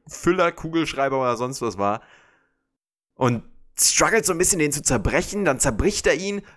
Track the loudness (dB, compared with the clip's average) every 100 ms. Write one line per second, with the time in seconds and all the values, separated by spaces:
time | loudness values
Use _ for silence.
0 | -20 -4 0 2 2 0 -4 -2 -2 0
1 | 0 0 0 0 -4 -4 -4 -2 -2 -2
2 | -6 _ _ _ _ _ _ _ _ _
3 | _ -2 0 0 -6 -20 -12 -2 0 2
4 | 2 2 2 0 0 2 0 -2 -2 0
5 | 0 0 -2 -2 0 0 0 0 0 0
6 | 0 0 -2 -8 -10